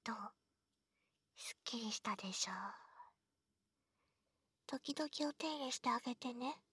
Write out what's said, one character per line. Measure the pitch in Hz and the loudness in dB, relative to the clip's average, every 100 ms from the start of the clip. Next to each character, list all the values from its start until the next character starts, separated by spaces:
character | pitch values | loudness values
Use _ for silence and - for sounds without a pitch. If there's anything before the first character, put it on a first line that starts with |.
ど | - | -4
う？ | 220 202 _ _ _ _ _ _ _ _ _ _ - | -4 -6 _ _ _ _ _ _ _ _ _ _ -10
す | - | -8
っ | - | -6
き | - 240 | -2 0
り | 220 | 0
し | 214 | 0
た | - 202 | 0 0
で | 190 | 0
し | 190 - | 0 2
ょ？ | 190 190 - - - - _ _ _ _ _ _ _ _ _ _ _ _ _ _ _ - | 0 -2 -6 -16 -18 -20 _ _ _ _ _ _ _ _ _ _ _ _ _ _ _ -4
時 | 269 - | -4 -2
々 | 285 302 - 294 | 0 0 2 0
お | |
手 | - 320 | 2 -2
入 | 302 262 | 0 0
れ | |
し | 254 | 2
て | 254 | 4
あ | 233 | 4
げ | 247 | 2
て | 240 262 | -4 -4
ね。 | 240 254 311 _ | -2 -2 -2 _